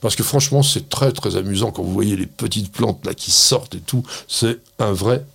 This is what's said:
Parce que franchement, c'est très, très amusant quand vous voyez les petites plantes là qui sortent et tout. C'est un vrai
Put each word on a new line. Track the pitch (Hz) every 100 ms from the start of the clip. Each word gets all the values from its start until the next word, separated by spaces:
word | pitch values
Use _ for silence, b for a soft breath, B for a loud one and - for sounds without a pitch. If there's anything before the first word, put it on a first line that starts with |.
Parce | 110 -
que |
franchement, | 117 143 - 139
c'est | 143 - -
très, | - 139
très | - 107 95
amusant | 98 98 107
quand | -
vous | 87
voyez | 95 104 98
les | 92
petites | - 131 - 98
plantes | - 117 98 -
là |
qui | - -
sortent | - - 127 - 87
et |
tout. | 82 127 117 B B
C'est | - 113 117 _ _
un | 110
vrai | 95 101 127 139